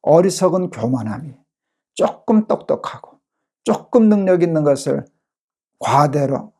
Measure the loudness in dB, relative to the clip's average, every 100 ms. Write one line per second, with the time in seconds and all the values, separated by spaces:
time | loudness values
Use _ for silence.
0 | 4 4 4 0 -2 -2 -6 -6 -4 -4
1 | -6 -10 -12 -20 _ _ _ _ _ -4
2 | -4 -4 0 0 2 -6 -4 -6 -6 -14
3 | -20 _ _ _ _ _ -4 -4 0 4
4 | 4 4 2 2 2 0 0 0 -2 -6
5 | -8 _ _ _ _ _ _ _ 0 2
6 | 2 0 -2 -4 -8